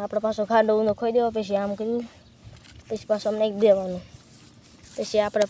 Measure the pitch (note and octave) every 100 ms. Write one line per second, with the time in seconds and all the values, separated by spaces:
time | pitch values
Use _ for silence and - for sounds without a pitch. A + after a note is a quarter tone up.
0 | G3+ G#3+ G#3+ A3 G3+ A3+ A3 G#3+ A3 G3+
1 | A#3 A#3 A#3 A3 G3 G3+ G3+ G3 A3 A#3+
2 | A#3 - - - - - - - - A3
3 | - G#3+ G#3 G#3+ A3 G3+ G#3+ F#3+ F#3+ F3+
4 | - - - - - - - - - -
5 | G#3+ G#3+ G#3 G#3+